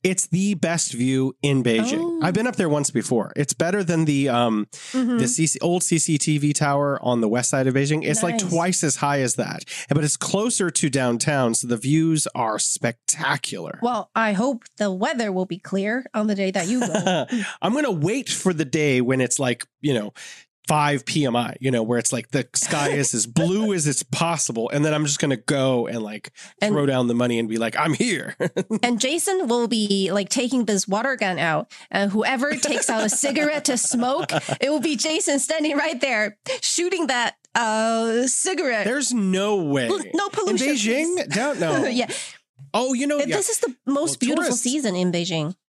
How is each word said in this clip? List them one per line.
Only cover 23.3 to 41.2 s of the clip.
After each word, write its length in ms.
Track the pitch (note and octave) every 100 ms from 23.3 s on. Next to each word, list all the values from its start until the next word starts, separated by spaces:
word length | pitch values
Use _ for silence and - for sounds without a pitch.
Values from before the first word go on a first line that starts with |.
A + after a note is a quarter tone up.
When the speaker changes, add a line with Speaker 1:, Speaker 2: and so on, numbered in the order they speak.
| A#2 E3+ G3 A3
Speaker 1:
as 140 | F#3 D3
it's 160 | C3
possible. 680 | - - E3+ D#3+ - A2+ A2+
And 160 | C#3+ D#3
then 80 |
I'm 120 | D3+ D3+
just 140 | -
gonna 160 | D3+ B2+
go 500 | - C#3 C3 B2 A#2
and, 140 | A#2
like, 300 | G#2+ G#2+ - - - _
Speaker 2:
And 120 | G#3
Speaker 1:
throw 120 | D3+ C#3+
down 220 | C3 B2
the 80 | A#2+
money 240 | B2 A#2
and 100 | A2+
be 80 | A2+
like, 180 | A2+ -
"I'm 160 | D#3
here." 420 | D3 B3 F3 - - F3+ -
<laughs> 240 | F#3+ A3
Speaker 2:
And 160 | A#3+ A#3
Jason 460 | C4 E4 G4+ F#4+ C#4
will 200 | A#3+ A#3
be, 440 | A3+ G#3 G3 F#3+
like, 180 | G3+ G3
taking 360 | C4+ B3 B3+ A3
this 220 | G3+ -
water 280 | G3 C4 B3+
gun 240 | G3 E3+
out. 320 | E3 D#3 D3+ - -
And 220 | G3 G3+
whoever 440 | G#3 G#3 C4 C#4+ D4+
takes 340 | D4 A#4 -
out 140 | A3+
a 60 | G#3+
cigarette 560 | - C#4 C#4 D4 D4+ B3+
to 120 | B3
smoke, 540 | - A#3+ B3 C#4+ -
Speaker 1:
<laughs> 300 | D#3 - C3+
Speaker 2:
it 80 | C4+
will 100 | D4+
be 160 | D#4+ B3+
Jason 440 | D#4+ D#4+ - C#4+
standing 360 | C#4 D#4+ D4+ C#4+
right 220 | E4 B3+
there 380 | C#4 A3+ G#3 - - C5
shooting 460 | - - F4 F#4 C#4+
that, 280 | B3 A#3 - _ A#3+
uh, 720 | A3+ A3 A3+ A3+ A3+ A3+ C4
cigarette. 580 | - F#4 F#4+ D4 A3+ G3
Speaker 1:
There's 280 | C4+ C4
no 440 | A#3+ F#3+ F#3 G3+ G#3
way. 320 | D3+ C#3 B2
Speaker 2:
Pol-, 100 | F#4+ -
no 160 | E4+ G4+
pollution, 400 | G#4 G4+ F#4 C4+
Speaker 1:
In 60 | C#4+
Beijing? 400 | G#3 B3+ E4
Speaker 2:
please. 120 | F4+